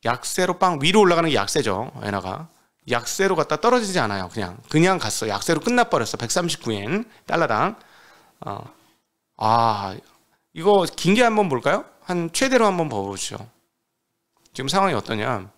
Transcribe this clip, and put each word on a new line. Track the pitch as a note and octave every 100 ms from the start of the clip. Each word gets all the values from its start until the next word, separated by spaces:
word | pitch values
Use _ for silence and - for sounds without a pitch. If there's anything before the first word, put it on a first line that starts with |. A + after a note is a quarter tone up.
| A2+
약세로 | B2 - - F3+ F3
빵 | F#3+ D#3+
위로 | D3+ G#3
올라가는 | F#3+ E3+ E3
게 | B2
약세죠. | G2+ D#3+ A2 F#2+ B2 A#2+
엔화가 | G#2 G2+ F#2 F#2+ E3 _ _ _ -
약세로 | A#2+ - - F#3+ F3
갔다 | D3 D3+
떨어지지 | A#3 B3 G#3 F#3
않아요. | A2+ G2 F2
그냥, | - F2+ F2 -
그냥 | D3+ F3+ F#3
갔어. | A#2 - A2
약세로 | G2+ - E3
끝나버렸어. | A3+ B3 A#3 D3+ A2 A2+
백삼십구 | A#2 - F3 C#3+ -
엔 | G#2+ G2+ F#3+ A#3 - -
달러당. | E3 D#3 A2 E3 A3 - - - - _ _
어. | - G2+ A2+ _ _ _ _ _ _ -
아, | A2 A#2 A2+ G#2 G2 F#2+ _ _ _ _ _
이거 | D#3+ F3 G3+ F3+ -
긴 | E3 G#3+
게 |
한번 | A#3+ G#3+ G3
볼까요? | B2+ C3+ F#3+ - _
한 | - F3+ E3
최대로 | - C4 B3+ A3
한번 | F3+ D#3+
봐보시죠. | A2 G2 G2 - G2+ A#2 _ _ _ _ _ _ _ _ _ _
지금 | - C3+
상황이 | F#3 G3
어떠냐? | B2+ - A2 A2+ A2+ F#2+